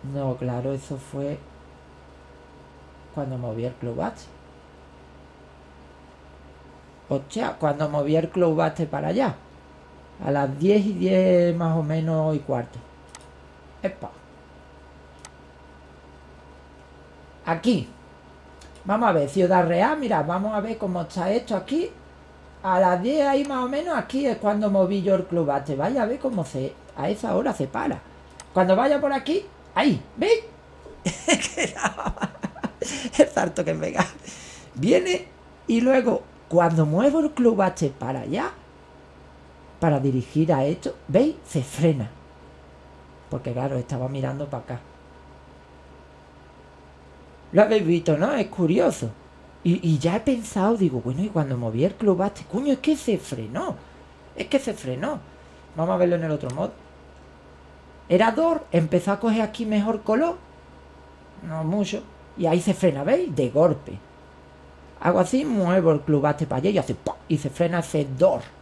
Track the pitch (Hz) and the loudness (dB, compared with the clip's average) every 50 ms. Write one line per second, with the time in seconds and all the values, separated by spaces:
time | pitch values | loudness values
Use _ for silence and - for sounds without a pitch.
0 | - 135 139 143 135 131 123 127 131 123 120 123 123 135 139 135 - - 143 131 | -10 -8 -6 -4 -4 -4 -4 -4 -4 -4 -4 -4 -4 -4 -6 -6 -8 -10 -12 -12
1 | - - - 139 139 143 143 143 - - - - - - - - - - - - | -10 -10 -8 -6 -6 -6 -8 -8 -12 -20 -20 -20 -20 -20 -20 -20 -20 -20 -20 -20
2 | - - - - - - - - - - - - - - - - - - - - | -20 -20 -20 -20 -20 -20 -20 -20 -20 -20 -20 -20 -20 -20 -20 -20 -20 -20 -20 -20
3 | - - - 151 143 131 131 123 123 117 110 113 117 123 123 - 120 120 117 131 | -20 -12 -10 -8 -8 -6 -8 -8 -8 -8 -6 -6 -6 -8 -8 -8 -8 -8 -6 -6
4 | 170 226 233 - - - - - - - - - - - - - - - - - | -6 -6 -8 -12 -20 -20 -20 -20 -20 -20 -20 -20 -20 -20 -20 -20 -20 -20 -20 -20
5 | - - - - - - - - - - - - - - - - - - - - | -20 -20 -20 -20 -20 -20 -20 -20 -20 -20 -20 -20 -20 -20 -20 -20 -20 -20 -20 -20
6 | - - - - - - - - - - - - - - - - - - - - | -20 -20 -20 -20 -20 -20 -20 -20 -20 -20 -20 -20 -20 -20 -20 -20 -20 -20 -20 -20
7 | - - 135 135 139 - - 214 - - - - 160 147 143 147 156 151 147 147 | -8 -4 -4 -4 -4 -6 -6 -4 -4 -4 -4 -2 -2 -2 0 0 -2 -2 0 -2
8 | 143 147 156 160 160 165 - 185 175 165 156 160 165 160 156 - 160 151 - 143 | 0 2 2 2 2 0 0 2 2 4 4 2 0 0 0 -4 -4 -4 -4 -4
9 | 147 156 180 233 269 196 - - - - - - - - - - - - - - | -4 -2 0 0 0 -2 -2 -6 -16 -20 -20 -20 -20 -20 -20 -20 -20 -20 -20 -20
10 | - - - - - - 139 143 139 135 135 139 160 190 208 214 196 214 196 175 | -20 -20 -14 -8 -2 0 0 0 0 -2 -2 0 2 4 4 4 4 2 -2 0
11 | 180 185 190 185 185 185 180 175 175 175 165 170 170 165 160 160 156 147 160 160 | 0 4 4 4 6 6 6 6 4 4 2 0 0 0 0 0 0 0 -2 -2
12 | 160 165 160 160 156 156 156 143 - - 135 120 117 - - 120 - - - - | 0 0 0 0 0 0 -2 -2 -2 -4 -4 -4 -4 -6 -12 -18 -18 -18 -20 -20
13 | - - - - - - - - - - - - - - - - - 190 190 - | -20 -20 -20 -20 -20 -20 -20 -20 -20 -20 -20 -20 -20 -20 -16 -6 -6 -6 -6 -6
14 | - - - - - - - - - - - - - - - - - - - - | -14 -16 -16 -18 -20 -20 -20 -20 -20 -20 -20 -20 -20 -20 -20 -20 -20 -20 -20 -20
15 | - - - - - - - - - - - - - - - - - - - - | -20 -20 -20 -20 -20 -20 -20 -20 -20 -20 -20 -20 -20 -20 -20 -20 -20 -20 -20 -20
16 | - - - - - - - - - - - - - - - - - - - - | -20 -20 -20 -20 -20 -20 -20 -20 -20 -20 -20 -20 -20 -20 -20 -20 -20 -20 -20 -20
17 | - - - - - - - - - 165 165 165 - 240 233 160 107 - - - | -20 -20 -20 -20 -20 -20 -20 -14 -6 -6 -6 0 2 2 2 2 0 -6 -14 -20
18 | - - - - - - - - - - - - - - - - - 185 202 226 | -20 -20 -20 -20 -20 -20 -20 -20 -20 -20 -20 -20 -20 -20 -20 -14 -4 -2 0 2
19 | 240 214 175 156 143 139 - 185 180 175 185 180 170 165 170 175 202 269 311 302 | 2 2 4 2 0 0 2 2 4 6 6 4 4 4 2 2 2 2 2 0
20 | 269 220 208 160 143 156 175 190 196 220 214 208 196 226 226 226 214 185 180 175 | 0 0 0 0 0 0 -2 -2 -2 -2 -2 -2 -4 -4 -6 -6 -4 -4 -4 -4
21 | 170 - - 190 170 190 208 247 - - 220 185 - - 269 330 370 466 - - | -6 -6 -4 -4 -2 0 0 -2 -2 -2 -4 -4 -2 -2 -2 -2 -2 -4 -8 -16
22 | - - - - - - - - - - - - - 190 185 185 196 180 180 175 | -20 -20 -20 -20 -20 -20 -20 -20 -20 -20 -20 -6 -2 2 4 4 6 4 4 2
23 | 185 240 294 311 277 277 277 277 285 277 269 254 254 247 277 294 330 359 320 240 | 0 0 2 2 2 4 2 2 0 0 -2 -4 -2 -2 -2 -4 -4 -2 -4 -4
24 | - - - 269 285 254 220 - - 208 208 208 214 208 196 196 185 180 202 196 | -4 -4 -4 -2 0 0 -2 0 0 0 0 2 0 2 4 4 2 2 2 0
25 | 170 - 143 - - - 170 170 160 143 139 139 139 147 143 131 151 202 262 269 | 2 2 2 2 0 -2 0 0 0 0 0 -2 -2 -4 -4 -2 -2 0 0 0
26 | 226 214 247 - - 262 233 185 156 - - 131 131 139 - - - - - - | 0 -2 -2 -4 -4 -4 -2 -2 -4 -4 -4 -6 -6 -6 -8 -12 -20 -16 -8 -4
27 | 135 180 214 208 - - 180 190 254 285 208 - 135 135 - - - 285 - - | -2 -2 -2 -2 -2 0 0 0 0 0 -2 -2 -4 -4 -4 -4 -4 -4 -6 -6
28 | - - - - - - - - - - - 185 185 180 190 202 262 277 294 277 | -10 -20 -20 -20 -20 -20 -20 -20 -20 -2 0 2 4 6 4 4 4 2 2 2
29 | 294 277 277 269 - 277 330 403 415 - - - - - - - - 294 180 - | 2 0 -2 -2 -2 -2 -2 -2 -2 -6 -20 -20 -20 -6 -2 2 2 2 2 2
30 | - - - - 330 427 466 453 - - - - - - - - - - - - | -4 -12 -6 -2 2 2 2 2 2 -10 -20 -20 -20 -20 -20 -20 -20 -20 -20 -6
31 | - 180 - - - - 311 - - - - 359 311 - - - - 208 - - | -6 -6 -6 -4 0 0 0 0 0 -6 -4 -4 -4 -4 -4 -4 -4 -4 -4 -4
32 | - - - - - - - - - - - - - - - - - - 285 277 | -8 -8 -4 -4 -6 -8 -6 -10 -12 -12 -10 -10 -10 -10 -8 -8 -10 -8 -8 -8
33 | - 240 - - 294 - - - 175 170 - 185 170 160 160 156 156 170 - 170 | -10 -4 4 4 4 4 4 -2 -2 -2 -2 -4 -4 -4 -4 -4 -4 -4 -2 -2
34 | 185 - - - - - - - - - - - - - - 131 143 220 294 359 | -2 -2 -4 -18 -18 -18 -18 -18 -18 -20 -20 -20 -20 -16 -8 -2 2 4 4 4
35 | 359 370 359 - - - - - - - - - - - 226 233 240 254 269 262 | 2 0 -4 -4 -6 -12 -20 -20 -20 -20 -20 -12 -4 0 2 2 4 4 4 4
36 | 233 240 185 165 - - - - - - 160 175 170 165 165 160 156 147 156 185 | 2 2 0 -2 -4 -10 -20 -20 -10 0 2 4 4 4 4 2 2 2 2 2
37 | 247 285 277 330 294 302 - - 247 233 220 196 190 185 - - 160 139 135 - | 2 4 4 2 0 0 0 4 4 4 4 4 0 0 0 -2 -4 -4 -4 -4
38 | - 120 135 131 117 107 151 220 311 427 - - - - - - - - - - | -6 -6 -6 -6 -6 -4 -4 -4 -4 -6 -8 -14 -20 -20 -20 -20 -20 -20 -20 -20
39 | - - - - - - - - - - - - - - - - 165 160 147 135 | -20 -20 -20 -20 -20 -20 -20 -20 -20 -20 -20 -20 -20 -20 -6 0 2 2 2 2
40 | 131 139 127 131 117 - - 151 160 160 160 135 135 143 175 180 - - - - | 2 0 0 0 -4 -2 0 0 2 2 2 2 2 0 -2 -4 -6 -10 -10 -10
41 | - - 139 196 269 311 311 - - - - 147 127 - - - 156 165 156 131 | -10 0 2 2 2 2 0 -4 -14 -6 -4 -4 -4 -4 -2 2 2 2 2 2
42 | 107 110 - - - - - - - - - - - - - - - - - - | -4 -8 -10 -18 -20 -20 -20 -20 -20 -20 -20 -20 -20 -20 -20 -20 -20 -20 -20 -20
43 | - - - - - - - 127 - 127 120 127 131 139 139 127 123 - 139 123 | -20 -20 -20 -20 -12 -10 -10 -8 -6 -6 -4 -4 -4 -4 -4 -4 -6 -6 -6 -6
44 | 127 131 139 135 131 131 135 139 147 143 139 117 - - 127 123 - - - - | -4 -6 -4 -4 -4 -4 -6 -6 -8 -8 -8 -10 -10 -10 -12 -12 -12 -18 -20 -20
45 | - - - - - - - - - - - - - - - - - - - - | -20 -20 -20 -20 -20 -20 -20 -20 -20 -20 -20 -20 -20 -20 -20 -20 -20 -20 -20 -20
46 | - - - - - - - - - - - - - - - - - - - - | -20 -20 -20 -20 -20 -20 -20 -20 -20 -20 -20 -20 -20 -20 -20 -20 -20 -20 -20 -20
47 | - - - - - - - - - - - 185 214 214 220 214 185 160 175 170 | -20 -20 -20 -20 -20 -20 -20 -20 -16 2 4 4 6 6 4 2 4 2 2 2
48 | 160 170 156 147 180 254 302 254 202 - - - 175 151 180 254 269 269 - - | 2 0 2 2 2 0 0 -2 -2 -4 -2 -2 0 2 2 4 2 2 0 -2
49 | - 110 - - - - - - - - - - - 170 175 - - 165 160 135 | -8 -8 -8 -12 -20 -20 -20 -20 -20 -20 -20 -4 0 0 0 2 2 2 2 2
50 | 139 170 180 220 - 277 262 233 214 - - 202 185 214 233 202 190 160 127 123 | 2 0 -2 0 0 0 0 0 -4 -6 -2 0 2 2 2 2 2 0 0 -2
51 | - 123 127 147 196 214 202 165 147 135 127 120 120 113 110 117 151 190 - - | -4 -4 -4 -2 -4 -2 0 -2 -2 0 -2 -4 -4 -4 0 0 0 0 0 0
52 | 226 202 185 175 190 202 - - - - - 214 277 294 269 262 - 311 311 285 | 2 2 2 2 0 -2 -4 -8 -14 -6 -6 -2 0 0 0 0 2 0 0 0
53 | - 254 208 160 - - - 120 110 107 123 180 370 349 - - - - - - | 0 -2 -2 -2 -2 -8 -10 -10 -8 -8 -8 -6 -6 -6 -8 -10 -14 -20 -20 -20
54 | - - - - - - - - - - - 269 - 240 185 - - 131 127 131 | -20 -20 -20 -20 -20 -20 -10 -10 -4 0 0 0 0 -2 -8 -6 -6 -6 -6 -4
55 | 180 277 302 202 - - - - - - - - - - - 156 165 175 190 180 | -4 -6 -6 -8 -10 -18 -20 -20 -20 -20 -20 -20 -20 -12 -6 -4 -2 0 2 2
56 | 180 175 175 170 165 156 151 147 - 127 127 147 185 226 - - - - - - | 2 2 2 0 0 -2 -2 -4 -4 -8 -6 -6 -6 -6 -8 -14 -20 -20 -20 -20
57 | - - - - - - - - - - - - - - - - - - - - | -20 -20 -20 -20 -20 -20 -20 -20 -20 -20 -20 -20 -20 -20 -20 -20 -20 -20 -20 -20
58 | - - 170 185 220 226 220 262 330 339 330 320 - - - 170 160 156 - 175 | -2 2 4 4 4 4 4 2 2 2 0 -2 -4 0 0 0 2 2 0 0
59 | - 202 202 202 - 233 214 226 220 208 - - 226 214 214 208 202 220 220 220 | 2 0 -2 0 0 0 0 0 -2 -4 -4 -6 -4 0 0 0 0 0 -2 -4
60 | - - 220 247 320 339 349 - - - - - - - - - - - - - | -2 0 0 2 2 0 -2 -6 -14 -20 -20 -20 -20 -20 -20 -20 -20 -20 -20 -20
61 | - - - - - - - - - 165 160 160 160 156 185 214 202 - 202 - | -20 -20 -20 -20 -20 -20 -20 -16 -12 -10 -6 -4 -2 -2 0 0 0 -2 -4 -8
62 | - - - - - - - - 175 160 165 180 175 208 185 - 190 175 139 135 | -8 -12 -20 -20 -20 -18 -6 -2 2 2 2 4 4 2 2 4 4 2 2 2
63 | 139 175 262 349 370 311 151 135 131 120 - 147 165 175 143 - - - - 98 | 2 2 2 2 2 -2 0 0 0 2 4 6 6 6 4 0 -6 -14 -14 -14
64 | - - - - - - - - - - - - - - - - - - - - | -16 -20 -20 -20 -20 -20 -20 -20 -20 -20 -20 -20 -20 -20 -20 -20 -20 -20 -16 -2
65 | - 170 180 190 185 - - 262 302 302 240 202 185 170 180 190 165 165 156 147 | 0 2 4 4 2 2 2 0 0 0 0 2 2 4 4 4 4 4 4 2
66 | 147 - 151 143 135 151 147 - 160 131 - 127 143 196 208 180 - - 113 - | 2 2 2 2 2 0 0 0 -4 -4 -2 0 0 2 2 2 0 -2 -6 -6
67 | - - - - - - 160 - - 135 - - 175 165 175 170 165 - - 156 | -6 -8 -8 -8 -2 -2 -2 -2 -2 -6 -2 0 0 0 0 -2 -4 -2 -2 -2
68 | 143 135 135 131 170 190 143 117 - - - - | -2 -2 2 4 4 4 4 2 -6 -12 -20 -20